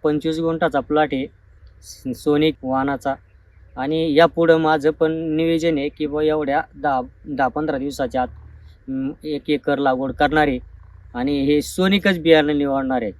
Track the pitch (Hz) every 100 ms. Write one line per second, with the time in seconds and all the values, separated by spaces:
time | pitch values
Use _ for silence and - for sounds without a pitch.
0 | 156 151 160 160 165 165 165 143 - 151
1 | 151 131 143 _ - - - - - -
2 | 131 120 151 147 156 - 131 131 135 139
3 | 139 135 _ _ _ - - - 135 160
4 | 160 147 165 - 165 160 156 156 147 156
5 | 160 160 160 156 165 165 165 151 143 -
6 | 151 147 156 151 147 143 - 147 143 131
7 | 131 - - 135 131 147 156 139 139 139
8 | 131 131 - - - - - - - 131
9 | 135 - 151 143 - 143 - 139 139 127
10 | 135 - 147 156 147 123 - - - -
11 | - - 131 202 269 147 143 - 185 196
12 | 196 180 160 156 147 147 143 135 135 127
13 | 110